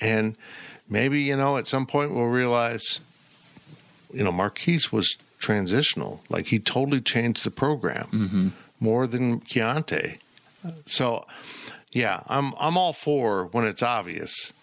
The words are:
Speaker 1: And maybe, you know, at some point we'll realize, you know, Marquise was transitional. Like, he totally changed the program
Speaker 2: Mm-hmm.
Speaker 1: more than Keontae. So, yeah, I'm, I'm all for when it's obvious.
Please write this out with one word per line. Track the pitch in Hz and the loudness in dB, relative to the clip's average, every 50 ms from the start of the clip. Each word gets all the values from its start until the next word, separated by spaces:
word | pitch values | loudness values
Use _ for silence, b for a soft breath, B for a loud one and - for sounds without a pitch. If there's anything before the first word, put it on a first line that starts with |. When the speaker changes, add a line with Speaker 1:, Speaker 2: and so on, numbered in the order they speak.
Speaker 1:
And | 110 110 110 110 107 107 110 B B B B B B B B B B - | 0 2 2 4 2 0 -2 B B B B B B B B B B -4
maybe, | 107 107 120 135 139 147 | 0 2 2 2 2 2
you | 143 139 139 135 | 2 2 2 2
know, | 135 139 139 | 2 2 2
at | 131 110 - | 2 0 0
some | - 135 135 | 0 0 0
point | - - 143 143 147 143 | 2 0 0 0 2 2
we'll | 123 120 | 0 2
realize, | 117 120 127 127 123 120 120 117 117 117 110 - - - - - - - - - - - - - - - - - - - - - - - - - - - | 2 4 4 4 4 4 4 2 2 0 -2 -2 -2 -4 -4 -6 -12 -20 -20 -20 -20 -20 -20 -20 -20 -20 -20 -20 -20 -20 -20 -20 -20 -20 -20 -20 -10 -4
you | 127 101 | 0 0
know, | 98 87 | 0 2
Marquise | 87 95 104 - - - - 170 165 - - | 2 0 0 -2 -2 0 2 2 2 2 2
was | - 113 90 - - - - _ _ - | 0 2 2 2 0 -2 -8 _ _ -8
transitional. | - - 107 104 95 87 95 127 151 - - - - - - - - - | 0 0 2 2 2 2 2 2 2 2 0 -2 -4 -6 -8 -12 -10 -6
Like, | - 82 - - | -6 -4 -2 0
he | - 113 | 0 0
totally | 104 - - 127 135 139 143 131 | 0 0 0 0 0 2 0 0
changed | 113 - - 120 117 120 113 - - | 0 0 0 0 2 0 0 0 -2
the | 117 | -4
program | - - 131 143 151 139 - - - - - - | -2 0 0 0 0 0 0 -2 -2 -4 -6 -2
Speaker 2:
Mm-hmm. | - 110 107 92 98 95 92 95 85 B B B B - | -2 0 0 2 2 2 2 2 0 B B B B -2
Speaker 1:
more | 113 110 113 120 131 123 | 0 2 2 2 2 0
than | 113 123 127 123 117 110 | 0 0 0 0 0 -2
Keontae. | - - - 123 113 113 131 156 156 - - 78 - - - - - - - - - - - - - 175 165 160 147 | -4 -2 -2 0 0 2 0 0 -2 -2 -2 -2 -2 -4 -6 -10 -20 -20 -20 -20 -20 -20 -20 -14 -12 -12 -12 -12 -8
So, | - - - 135 123 117 - - B B B B B B B B B B B B B - | -4 -2 0 0 0 0 -4 -6 B B B B B B B B B B B B B -2
yeah, | 120 120 107 95 87 - - | 0 0 0 0 -2 -4 -2
I'm, | 110 139 143 139 120 - | -2 0 0 -2 -2 -2
I'm | - 156 170 180 | -2 0 2 2
all | 185 175 | 2 0
for | 151 - - 151 147 139 123 113 104 95 92 | 0 -2 -2 0 0 2 2 2 2 0 -2
when | 87 85 120 117 | 0 0 0 0
it's | 107 98 - 123 | 0 0 0 0
obvious. | 120 123 113 95 87 85 80 78 - - - - - - B | 0 0 0 -2 -4 -8 -8 -6 -4 -4 -4 -4 -4 -10 B